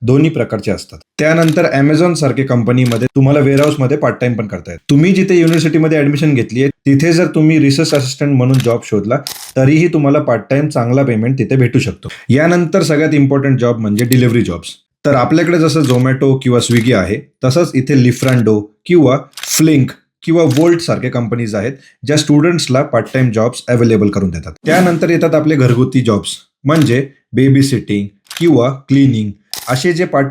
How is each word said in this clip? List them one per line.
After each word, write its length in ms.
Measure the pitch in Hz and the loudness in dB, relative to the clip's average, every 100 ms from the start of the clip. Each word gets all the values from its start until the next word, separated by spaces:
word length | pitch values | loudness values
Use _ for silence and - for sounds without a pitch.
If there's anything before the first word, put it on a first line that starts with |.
दोन्ही 280 | 117 139 160 | 0 2 2
प्रकारचे 420 | 151 110 110 104 | -2 -4 -4 -6
असतात. 280 | 87 - - _ - | -6 -10 -20 _ -4
त्यानंतर 460 | 151 165 160 175 165 135 | 0 2 2 0 0 2
Amazon 380 | 143 156 175 | 2 2 0
सारखे 300 | 156 139 120 | 0 -2 -2
कंपनीमध्ये 640 | 135 123 110 127 123 113 127 139 | -2 0 0 0 0 0 -2 2
तुम्हाला 240 | 135 147 | 2 2
वेअरहाऊसमध्ये 580 | 135 139 151 147 131 147 | 2 2 2 0 -2 0
पार्ट 180 | 131 104 | -2 -2
टाइम 120 | 123 | -4
पण 140 | 117 107 | -4 -6
करता 240 | 90 87 | -10 -12
येतं. 120 | 82 - | -14 0
तुम्ही 220 | 143 180 | 2 2
जिथे 240 | 190 190 175 | 2 2 2
युनिव्हर्सिटीमध्ये 600 | 165 165 151 160 156 156 | 2 2 0 0 0 0
ॲडमिशन 360 | 143 143 156 | 0 0 0
घेतलीये 340 | 131 104 117 139 - 139 | 0 -2 -2 -2 -2 0
तिथे 280 | 139 165 | 2 2
जर 140 | 165 156 156 | 2 0 2
तुम्ही 240 | 156 156 | 2 4
रिसर्च 340 | 139 135 156 | 2 0 0
असिस्टंट 420 | 147 131 - 143 135 | -2 -4 -4 -2 0
म्हणून 220 | 127 135 113 | 2 2 0
जॉब 140 | 117 - | -2 -2
शोधला 320 | 104 104 139 - - - 131 | -4 -2 -4 -4 -14 -8 0
तरीही 320 | 131 156 175 | 2 2 2
तुम्हाला 320 | 160 143 147 | 0 0 0
पार्ट 220 | 139 113 - | 0 -4 -2
टाइम 200 | 139 151 | -2 -2
चांगला 340 | 143 117 131 | -4 -2 0
पेमेंट 340 | 139 110 117 135 | 0 0 -2 -2
तिथे 160 | 104 135 | -2 0
भेटू 240 | 120 135 | 2 0
शकतो. 300 | 135 - - - - | -2 -8 -14 -12 -2
यानंतर 540 | 131 165 175 160 190 | 0 2 0 0 0
सगळ्यात 300 | 156 147 156 | 0 0 2
इम्पॉर्टंट 460 | 147 135 139 139 123 | 2 2 0 0 0
जॉब 200 | 120 113 | 0 -2
म्हणजे 260 | 107 104 120 | -2 -2 0
डिलिव्हरी 360 | 127 123 117 | 2 2 0
जॉब्स. 340 | 98 85 - - _ _ 147 | -2 -6 -12 -20 _ _ 0
तर 100 | 135 | 0
आपल्याकडे 440 | 120 156 170 170 | 2 0 2 2
जसं 240 | 156 156 | 2 0
Zomato 540 | 131 123 131 131 135 135 | 0 0 0 0 0 0
किंवा 160 | 127 120 | 0 0
Swiggy 340 | - 120 113 | 2 0 2
आहे 260 | 110 90 117 - _ 131 | 0 -2 -6 -8 _ 0
तसंच 260 | 165 170 135 | 0 0 -2
इथे 280 | 135 135 | 0 2
Lifrando 580 | 123 120 131 123 107 107 104 _ - | 2 0 0 0 2 0 -4 _ 0
किंवा 320 | 175 123 143 - - - - | 2 4 0 -4 -14 -6 0
Flink 340 | 156 143 131 - _ _ | 2 2 0 -6 _ _
किंवा 200 | - 170 | -2 0
Wolt 360 | 156 123 170 170 | 2 2 2 0
सारखे 300 | - 101 123 | -2 -4 -4
कंपनीज 460 | 123 113 120 113 101 | -6 -4 -6 -4 -4
आहेत 160 | 117 139 _ _ 110 | -6 -8 _ _ -2
ज्या 120 | 151 | -2
स्टुडंट्सला 640 | - 147 165 175 - 131 | 2 2 2 0 -2 -2
पार्ट 220 | - 117 107 | 0 -2 -2
टाइम 180 | 131 127 | -2 0
जॉब्स 320 | 107 117 - - | 0 -2 -4 -4
अव्हेलेबल 420 | 120 117 107 101 | 0 2 2 0
करून 200 | 101 95 | 0 -4
देतात. 240 | 82 80 - 151 | -6 -12 -8 -2
त्यानंतर 440 | 170 180 165 170 | 2 2 0 0
येतात 260 | 165 165 151 | 0 0 0
आपले 200 | 156 147 | 0 2
घरगुती 460 | 123 117 131 131 | 2 2 0 0
जॉब्स 360 | 117 - - - _ _ 135 | 0 -2 -4 -14 _ _ -2
म्हणजे 420 | 160 135 123 135 - _ 117 | 0 2 0 -4 -12 _ 0
बेबी 260 | 135 135 | 2 4
सिटिंग 440 | 135 117 - 101 101 - _ - | 2 -2 -4 -6 -6 -12 _ -4
किंवा 320 | 165 123 127 135 - | 0 2 0 -4 -2
क्लिनिंग, 440 | 139 135 113 104 98 _ - - | 2 2 0 -4 -10 _ -14 -6
असे 220 | 135 180 | -4 -2
जे 120 | 170 180 | -2 -2
पार्ट 220 | 143 135 | -2 -2